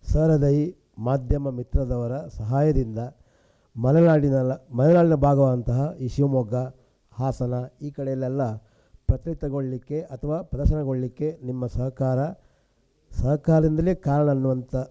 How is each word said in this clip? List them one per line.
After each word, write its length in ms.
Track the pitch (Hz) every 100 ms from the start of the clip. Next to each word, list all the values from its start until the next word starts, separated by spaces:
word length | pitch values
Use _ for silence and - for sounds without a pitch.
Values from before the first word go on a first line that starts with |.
ಸಹೃದಯಿ 720 | - 151 160 156 143 143 151 - _ -
ಮಾಧ್ಯಮ 520 | 113 135 123 143 139
ಮಿತ್ರದವರ 760 | 123 120 - 131 123 120 127 165
ಸಹಾಯದಿಂದ 720 | - 107 131 151 139 120 110 120 - _ _ _ _ _ -
ಮಲೆನಾಡಿನ, 720 | 120 151 170 156 143 135 127 131 _
ಮಲೆನಾಡಿನ 400 | 120 143 175 170
ಭಾಗವಂತಹ 800 | 156 143 139 135 127 117 120 147 175
ಈ 80 | 127
ಶಿವಮೊಗ್ಗ, 480 | - 139 131 113 123 127 - _ _ _
ಹಾಸನ, 420 | - 131 131 123 123 123 _
ಈ 100 | 147
ಕಡೆಯಲ್ಲೆಲ್ಲ 640 | 143 135 135 131 135 127 110 _ _ _ - -
ಪ್ರಚಲಿತಗೊಳ್ಳಲಿಕ್ಕೆ 960 | - - 156 147 139 131 127 - 147
ಅಥವಾ 400 | - 131 147 156
ಪ್ರದರ್ಶನಗೊಳ್ಳಲಿಕ್ಕೆ 1000 | - 123 147 151 139 131 127 123 151 -
ನಿಮ್ಮ 240 | 123 127 123
ಸಹಕಾರ, 520 | - 127 127 131 127 147 190 _ _ _ _ _ _ _
ಸಹಕಾರದಿಂದಲೇ 840 | - 123 147 147 160 156 156 170 185
ಕಾರಣ 340 | 147 143 147
ಅನ್ನುವಂಥ 460 | 139 131 127 127 131 127